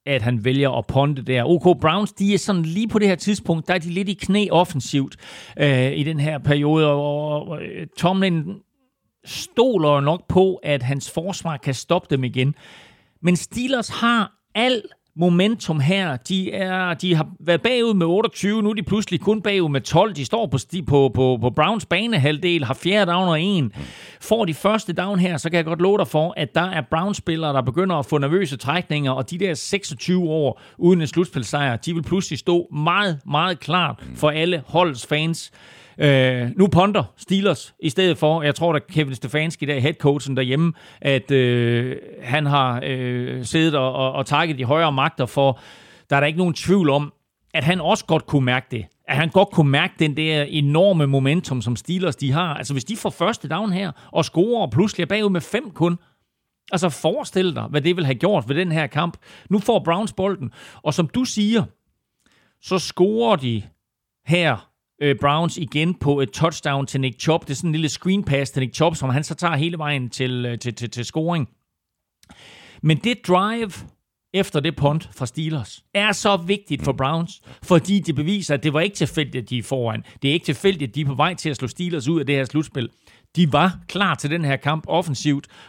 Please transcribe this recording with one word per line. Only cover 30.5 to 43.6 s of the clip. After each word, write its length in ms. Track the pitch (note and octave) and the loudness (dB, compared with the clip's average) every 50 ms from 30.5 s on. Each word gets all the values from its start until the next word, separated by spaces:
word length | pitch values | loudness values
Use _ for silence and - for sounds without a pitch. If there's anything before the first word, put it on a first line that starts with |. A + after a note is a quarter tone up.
| - - - - - - | -2 -4 -12 -18 -4 2
uden 220 | - F3 F#3 E3+ | 4 6 6 6
en 60 | D#3 | 2
slutspilsejr, 720 | - - E3+ F#3 - - C#3+ A2 - - C#3+ C#3+ C3 A#2 | 0 0 0 0 0 -2 -8 -6 -4 -2 0 0 0 -2
de 180 | G#2+ - E3 E3+ | -2 -4 -4 -4
vil 80 | E3 | -4
pludselig 360 | D3+ G#2 F3 G3 F3 - D#3 - | -2 -2 -2 -2 -2 -4 -6 -4
stå 300 | - E3+ F3 F3 - - | 0 0 2 2 0 -2
meget, 460 | C#3+ D3 D3+ E3+ F3 G3+ G#3 F#3+ D#3+ C3+ - | -4 -2 0 0 2 2 0 0 -2 -6 -4
meget 340 | C#3+ D3 D3+ E3+ F#3 F3+ - | -2 0 0 0 0 -2 -4
klart 420 | - - E3 F3+ E3+ C#3+ A#2 - - - - | -4 -2 0 0 0 -2 -4 -8 -12 -14 -4
for 160 | - D3+ D3+ | 0 0 0
alle 320 | D3 D#3 E3 F3+ F3+ D3+ C3 | 2 2 0 0 -2 -2 -4
holdets 400 | - - E3 F3+ E3 C3+ A#2+ - | -2 2 2 2 2 0 -4 -6
fans. 440 | - D3+ D3+ D#3+ E3 E3 - - - _ - - - - - - - - - | -4 -2 0 0 -2 -2 -4 -8 -16 _ -20 -20 -20 -20 -20 -20 -14 -4 0
Øh, 480 | - C#3+ C#3 C3+ C3 B2+ B2+ B2 A#2+ A#2+ - | 4 4 6 6 4 4 2 0 -2 -2 2
nu 100 | F#3 G3 | 4 4
punter 380 | F#3 D#3 E3+ F#3 G#3 G3+ F#3+ A#2+ - _ | 6 6 4 4 4 2 0 -2 -4 _
Steelers 580 | - - - F#3 G3 G3 G3+ D3+ - - - _ - | -12 -4 -2 0 2 2 2 0 -2 -6 -16 _ -6
i 60 | - D#3 | -6 -4
stedet 300 | - F#3+ F#3 F3+ D3+ - | 0 2 2 2 2 2
for. 240 | D#3+ D3+ D#3+ E3 | 2 2 2 2
Jeg 120 | D3 D3 C3+ | 0 -2 0
tror, 200 | - E3+ E3+ D#3+ | 0 0 0 0
at 120 | C#3+ - | 0 -2
Kevin 280 | - - D#3 D3+ C3+ C3 | -2 -2 -2 -2 -2 -4
Stefanski, 500 | A2 - A#2 - D3+ E3+ F3 C#3+ - D3 | -8 -8 -4 -2 -2 -2 -2 -4 -6 -6
der 80 | C3+ D3 | -4 -2
er 60 | C3 | 0
headcoachen 560 | B2 D#3 D3+ - - C#3+ C#3+ D3 - C#3 C3 | 0 -2 0 2 2 2 2 2 0 -4 -2
derhjemme, 360 | C3 C3 B2+ C3 D3+ E3+ E3+ D#3+ - - - - - | -2 0 0 2 2 2 0 0 -4 -12 -20 -12 -4
at, 300 | - C#3 C#3 B2+ - - | 0 2 2 2 2 2
øh, 640 | C#3 C3 B2+ B2 B2 A#2+ A#2+ A#2 A#2+ A#2 B2 B2+ C3+ - - - - - | 2 4 4 4 2 2 2 2 2 0 0 -2 -6 -10 -12 -16 -18 -14
han 240 | - B2 C3 D#3 D3 | -6 -2 -2 0 2
har, 340 | C#3 C#3+ C#3+ C3 B2+ A#2+ B2 C#3+ | 2 2 2 2 0 0 -2 -4
øh, 600 | C#3+ C3 B2+ B2+ B2 B2 B2 B2 B2+ B2+ B2+ B2 | -4 -4 -4 -4 -4 -4 -4 -4 -6 -6 -8 -6
siddet 300 | - - D#3+ | -2 0 2